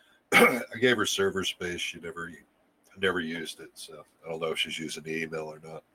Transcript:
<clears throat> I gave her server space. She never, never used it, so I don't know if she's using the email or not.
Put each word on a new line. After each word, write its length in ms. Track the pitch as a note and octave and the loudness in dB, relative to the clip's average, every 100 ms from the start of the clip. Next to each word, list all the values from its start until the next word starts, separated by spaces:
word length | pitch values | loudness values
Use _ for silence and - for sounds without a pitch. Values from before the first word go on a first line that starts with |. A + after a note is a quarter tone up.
| _ _ | _ _
<clears throat> 140 | _ | _
I 440 | - - A#2+ - A#2 | 6 8 6 -4 2
gave 160 | B2+ A#2 | 4 6
her 80 | G2 | 2
server 360 | - G2 F#2+ F2+ | 2 2 2 -2
space. 360 | - F2+ F2 | -4 -6 -4
She 180 | - F2 | -6 -8
never, 320 | E2+ E2 F2 D#2 _ _ _ _ _ F#2+ | -10 -10 -10 -14 _ _ _ _ _ 0
never 200 | F#2+ F2+ | 0 2
used 380 | D#2+ E2+ D#2+ - | -2 -4 -8 -10
it, 100 | - - | -16 -16
so 280 | - D2+ - _ E2 | -16 -16 -20 _ -10
I 40 | |
don't 120 | D#2+ | -4
know 80 | E2 | -2
if 80 | D#2+ | -2
she's 200 | D#2+ D#2 | -2 -4
using 240 | D#2 D#2+ | -8 -8
the 200 | D#2 D#2+ | -6 -4
email 220 | D#2+ D#2+ D#2 | -4 -6 -8
or 160 | D#2 | -10
not. 200 | D#2+ D#2 - | -14 -16 -16